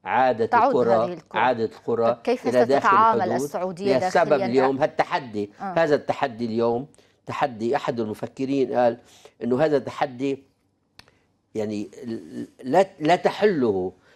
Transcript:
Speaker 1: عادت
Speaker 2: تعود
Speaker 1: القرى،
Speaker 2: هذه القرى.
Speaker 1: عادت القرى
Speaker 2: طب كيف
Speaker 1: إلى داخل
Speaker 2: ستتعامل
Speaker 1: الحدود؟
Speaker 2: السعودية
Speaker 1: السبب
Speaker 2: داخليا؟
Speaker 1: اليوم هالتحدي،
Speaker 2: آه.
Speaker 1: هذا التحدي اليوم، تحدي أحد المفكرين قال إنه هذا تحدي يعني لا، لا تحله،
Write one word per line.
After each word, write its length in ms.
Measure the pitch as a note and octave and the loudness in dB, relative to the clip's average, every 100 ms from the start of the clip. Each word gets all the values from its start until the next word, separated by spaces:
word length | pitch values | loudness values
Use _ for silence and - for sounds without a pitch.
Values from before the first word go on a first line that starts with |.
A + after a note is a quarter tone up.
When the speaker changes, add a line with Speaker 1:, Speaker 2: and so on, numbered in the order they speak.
| F#2+ | 0
Speaker 1:
عادت 460 | D#3 F#3 A2+ A3 | 2 2 2 2
Speaker 2:
تعود 360 | A#3+ B3 B3+ A#3 | 2 4 2 2
Speaker 1:
القرى، 180 | A3+ A3 | 2 0
Speaker 2:
هذه 80 | |
القرى. 280 | F3+ _ A2 | -6 _ 0
Speaker 1:
عادت 320 | B2 A#2 A2+ | 0 2 -4
القرى 400 | - - A2+ A#2 | -6 -4 0 0
Speaker 2:
طب 80 | A#2+ | 0
كيف 260 | - B3 C4 | -4 -4 0
Speaker 1:
إلى 180 | B3 A3+ | 2 4
داخل 220 | C4 A3+ | 2 4
Speaker 2:
ستتعامل 340 | G3 A3+ A3+ | 4 4 2
Speaker 1:
الحدود؟ 220 | F3+ F3 | -2 -4
Speaker 2:
السعودية 540 | D3+ F#3+ F#3 F3 G3 G3 | -6 -6 -8 -4 0 0
Speaker 1:
السبب 320 | F#3 D#3+ C3+ | 2 2 2
Speaker 2:
داخليا؟ 160 | D3 B2 | 2 2
Speaker 1:
اليوم 320 | C3 C3 C3+ | 2 2 2
هالتحدي، 760 | D3+ - D3 E3+ C3 G#2 G#2 - | -2 0 -2 -4 -6 -8 -8 -8
Speaker 2:
آه. 20 | |
Speaker 1:
هذا 320 | G3 E3+ E3 C#3 | -4 0 2 2
التحدي 500 | - - C#3 A2 A#2 | 0 -4 -4 -4 -4
اليوم، 420 | A2 A#2 A#2+ C#3+ _ _ _ - | 0 0 -2 -6 _ _ _ -12
تحدي 500 | A#2+ D3 A2+ A#2 C3 | -4 -4 -2 -2 -2
أحد 240 | - A#2+ | -2 -4
المفكرين 760 | G#2+ G#2 - - C3+ C#3 B2+ | -6 -6 -10 -8 -4 0 0
قال 240 | A#2+ A#2+ A#2+ _ - - _ | 2 2 0 _ -20 -20 _
إنه 220 | A#2 B2+ D#3 | -2 0 2
هذا 140 | C#3+ | 0
تحدي 640 | B2 - D3 B2 C#3 C3+ _ _ _ _ _ - _ _ _ _ _ A2 | -2 -6 -6 -4 -4 -4 _ _ _ _ _ -20 _ _ _ _ _ -6
يعني 340 | G#2+ G#2 G#2 - A#2+ A2+ D#2+ A#2+ A#2 _ | -4 -6 -8 -12 -10 -10 -10 -14 -14 _
لا، 240 | B2+ E3 F#3+ - | 0 2 2 -2
لا 160 | D3+ F3+ | 0 2
تحله، 760 | G3 - G#3+ E3 A#2+ F#2+ F#2 _ _ | 0 0 0 2 0 0 -4 _ _